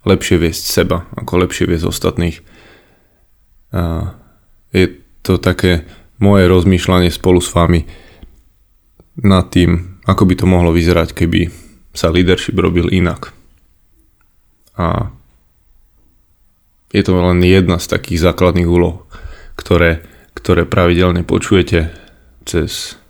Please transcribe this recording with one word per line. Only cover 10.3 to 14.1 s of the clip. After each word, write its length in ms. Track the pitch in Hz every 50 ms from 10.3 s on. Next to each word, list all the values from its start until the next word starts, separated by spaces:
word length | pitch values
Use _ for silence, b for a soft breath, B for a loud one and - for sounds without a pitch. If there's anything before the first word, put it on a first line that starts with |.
| 92 -
to 80 | - 92
mohlo 220 | 92 87 87 85
vyzerať, 400 | 82 87 82 85 85 85 80 78
keby 380 | - - 87 82 90 90 87 85 B B B B B B B _
sa 160 | - - - 85
leadership 480 | 82 90 92 90 92 - - - -
robil 320 | 92 87 87 85 87 85 87
inak. 480 | 95 92 87 87 - - - - - _ _ _ _ _ _ _ _ _ _ _ _ _ _ _